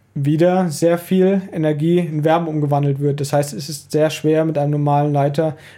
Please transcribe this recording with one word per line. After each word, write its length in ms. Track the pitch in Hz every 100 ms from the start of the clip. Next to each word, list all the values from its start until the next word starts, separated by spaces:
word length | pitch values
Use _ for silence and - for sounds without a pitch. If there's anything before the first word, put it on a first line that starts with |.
| _
wieder 560 | 147 143 151 175 185 180
sehr 280 | 143 170 170
viel 440 | - 185 185 196 190
Energie 460 | 175 156 147 165 175
in 260 | 165 151 156
Wärme 240 | 170 165
umgewandelt 500 | 156 147 143 143 139
wird. 220 | 143 143
Das 100 | 139
heißt, 220 | 143 139
es 160 | 208 143
ist 240 | 147 -
sehr 160 | 151 151
schwer, 340 | 151 156 156
mit 140 | 160 151
einem 140 | 143
normalen 420 | 147 147 143 147
Leiter 420 | 143 139 143 160 151 -